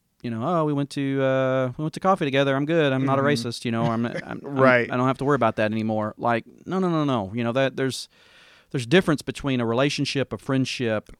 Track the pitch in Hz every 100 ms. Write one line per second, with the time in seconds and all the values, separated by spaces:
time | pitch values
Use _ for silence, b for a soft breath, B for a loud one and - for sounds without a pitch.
0 | _ _ 120 113 135 175 151 143 139 -
1 | 139 135 135 131 131 131 127 120 156 -
2 | 190 190 147 135 139 135 147 165 143 131
3 | 131 135 139 135 120 117 123 113 117 113
4 | 117 - - - - 139 131 123 117 127
5 | 127 131 139 143 113 - 107 110 110 110
6 | 107 - 117 117 - - - 185 185 160
7 | 143 123 95 117 117 120 135 - 135 -
8 | - b b b b b b 143 117 170
9 | 185 147 - - 143 131 113 117 143 147
10 | 139 139 123 107 - 135 127 - 117 107
11 | - -